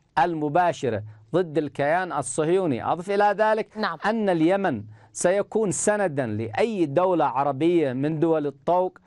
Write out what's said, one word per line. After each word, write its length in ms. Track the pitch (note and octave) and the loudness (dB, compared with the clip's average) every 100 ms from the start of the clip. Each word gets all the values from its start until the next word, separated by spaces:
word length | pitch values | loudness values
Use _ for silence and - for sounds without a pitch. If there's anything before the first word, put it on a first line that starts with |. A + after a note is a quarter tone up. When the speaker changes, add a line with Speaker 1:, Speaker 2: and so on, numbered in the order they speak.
| _ - | _ -2
Speaker 1:
المباشرة 840 | F3 D#3+ D3 E3 F3 - B2+ G#2 G#2+ - - | 0 0 0 2 0 0 -4 -4 -6 -18 -4
ضد 240 | E3+ F3 D3+ | -2 -2 -2
الكيان 560 | D3 - C#3+ F3 F3+ | -4 -2 0 0 -2
الصهيوني. 720 | C#3+ C3 - D#3 F#3+ F3 A#2 A2 | -6 -4 -2 0 2 0 -2 -2
أضف 200 | E3 F3+ | -4 -2
إلى 240 | G3+ G#3 G3 | 2 2 2
ذلك 400 | G#3+ A3 - G#3+ | 2 0 -4 -6
Speaker 2:
نعم. 200 | G3+ E3 G3+ | -6 -2 -2
Speaker 1:
أن 240 | A3+ G3+ | 0 0
اليمن 540 | E3+ D#3+ G3 F#3+ A2+ G2+ - - | 2 4 2 0 -2 -8 -18 -16
سيكون 580 | - F3+ G3 G3 G#3+ G#3 | -2 2 2 0 0 0
سندًا 560 | D3+ G#3 G#3 F#3 C#3 A#2+ | 0 0 0 0 -2 -4
لأي 580 | G#2 A2 F#3 A#3 G3+ D#3 | -4 -4 -2 0 0 0
دولة 400 | D#3+ F#3 E3+ C#3 | 2 2 2 2
عربية 680 | B2 C#3+ C3 E3 F3 C#3 | 0 -2 0 2 2 2
من 260 | B2+ D3 D#3 | 0 -2 0
دول 280 | E3 D#3+ C#3+ | 2 2 -2
الطوق 500 | C3+ - F3+ F#3 - | -4 0 0 0 -6